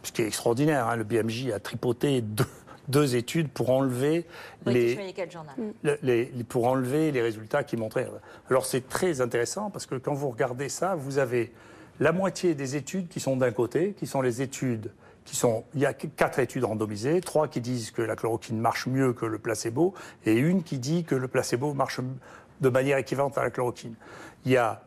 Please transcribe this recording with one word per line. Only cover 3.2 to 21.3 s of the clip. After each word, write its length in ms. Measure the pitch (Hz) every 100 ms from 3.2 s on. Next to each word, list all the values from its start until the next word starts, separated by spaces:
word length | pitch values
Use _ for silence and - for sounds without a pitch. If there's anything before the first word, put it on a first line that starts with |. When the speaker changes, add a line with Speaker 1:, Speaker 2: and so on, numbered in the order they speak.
| 117 165 151
Speaker 1:
pour 220 | - 117
enlever 540 | 131 135 123 143 165 170 - - -
Speaker 2:
British 280 | - - 180
Speaker 1:
les, 40 | -
Speaker 2:
Medical 340 | 196 185 170
Journal. 240 | 165 151 135
Speaker 3:
Mm. 60 | 214 -
Speaker 1:
le, 140 | 151 -
les, 240 | 131 117 123
les, 100 | 123 117
pour 220 | 131 117
enlever 440 | 131 123 147 156
les 100 | 135
résultats 420 | 117 107 110 143 139
qui 100 | 117
montraient. 320 | 110 135 107 104 - - -
Alors 160 | 131 131
c'est 220 | 131 123
très 320 | - 185 143
intéressant 500 | 123 120 120 - 208
parce 160 | 180 -
que 100 | 131
quand 180 | 147
vous 160 | 143 139
regardez 400 | 113 135 123 151
ça, 260 | - 175 180
vous 220 | 135 139
avez 340 | 131 120 110 - - - - -
la 140 | 135
moitié 420 | 175 190 175 185 147
des 220 | 135 143
études 320 | 131 190 175
qui 100 | -
sont 160 | - 131
d'un 160 | 127
côté, 440 | 113 113 143 190 202
qui 100 | -
sont 140 | 139
les 200 | 127 117
études 500 | 131 - 131 113 104 - - - -
qui 100 | 131
sont, 300 | 123 113 - 131
il 60 |
y 40 | 139
a 80 |
qu-, 140 | 127 160
quatre 320 | - 160 -
études 240 | 123 135
randomisées, 560 | 117 107 107 104 120 175
trois 300 | 175 - 151
qui 100 | 143
disent 320 | 120 123 113
que 120 | -
la 120 | 113 110
chloroquine 440 | 113 113 - 110
marche 280 | 117 - -
mieux 240 | 131 135
que 140 | 117 113
le 140 | 107
placebo 540 | 117 110 117 117 175 - - - -
et 100 | 110
une 280 | 147 185
qui 140 | 165 139
dit 240 | 123 170
que 120 | 160 131
le 120 |
placebo 460 | 127